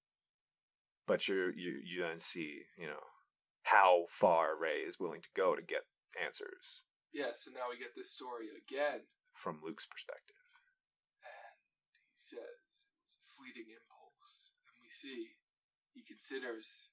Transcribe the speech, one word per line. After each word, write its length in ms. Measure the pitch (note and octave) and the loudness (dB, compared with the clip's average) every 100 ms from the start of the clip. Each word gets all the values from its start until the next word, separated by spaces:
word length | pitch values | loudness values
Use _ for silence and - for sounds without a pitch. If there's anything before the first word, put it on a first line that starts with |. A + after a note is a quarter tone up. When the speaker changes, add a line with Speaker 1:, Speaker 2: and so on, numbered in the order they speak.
| _ _ _ _ _ _ _ _ _ _ - | _ _ _ _ _ _ _ _ _ _ 0
Speaker 1:
But 200 | F#2 - | 2 2
you're, 220 | F#2+ F#2 | 2 0
you, 280 | - F2 C#2+ | -2 -6 -6
you 180 | D2+ F2+ | -6 -4
then 180 | E2+ E2 | -4 -2
see, 420 | - F2+ D2+ D2 - - | -2 -2 -4 -8 -16 -12
you 80 | D#2 | -10
know, 160 | C#2+ - - _ _ _ _ | -10 -12 -20 _ _ _ _
how 400 | - G#2 F#2 F2 E2+ | 6 10 12 10 6
far 480 | - G2 E2 D#2 D#2 | 4 6 8 4 2
Rey 240 | D#2+ D2 D#2+ | 2 0 -2
is 120 | - | -4
willing 220 | F2 D#2+ | -4 -6
to 60 | - - | -6 2
go 180 | F#2 | 4
to 80 | D2+ | 4
get 200 | - D2+ - - _ F#2 | 0 -4 -4 -16 _ -6
answers. 600 | D#2+ - - - - - - _ _ | -4 -4 -6 -10 -12 -12 -14 _ _
Speaker 2:
Yeah, 220 | C#3+ B2+ | -6 -4
so 160 | - B2+ | -6 -10
now 160 | B2+ B2 | -6 -6
we 80 | A#2+ | -6
get 160 | A#2+ B2+ | -10 -10
this 140 | A#2+ | -10
story 360 | - B2+ A#2 A2 | -8 -8 -8 -10
again. 560 | - - C3+ D3 B2+ - _ _ | -12 -6 0 0 0 -8 _ _
Speaker 1:
From 260 | - F#2+ D#2 | -8 -6 -6
Luke's 220 | D#2+ D#2 - | -6 -10 -12
perspective. 480 | - - - - - _ - _ _ _ _ _ _ | -12 -12 -12 -14 -20 _ -20 _ _ _ _ _ _
Speaker 2:
And 320 | - - - - _ _ _ _ _ | -18 -16 -18 -20 _ _ _ _ _
he 60 | - | -18
says, 640 | - - - - _ - | -14 -10 -12 -14 _ -20
"It 160 | - _ - | -20 _ -20
was 80 | - | -20
a 80 | - | -20
fleeting 400 | - B3+ B3 A3 | -18 -16 -14 -14
impulse." 800 | A3+ _ - - _ - - - _ _ | -18 _ -20 -20 _ -20 -20 -20 _ _
And 80 | B2 | _
we 80 | A#2 | -10
see 480 | - C#3 B2 A2+ - _ _ _ _ _ | -8 -6 -6 -8 -12 _ _ _ _ _
he 120 | B2 | -20
considers 840 | A2 A2 - C3 B2 A2 A2 - - | -18 -12 -6 -4 -4 -6 -8 -12 -14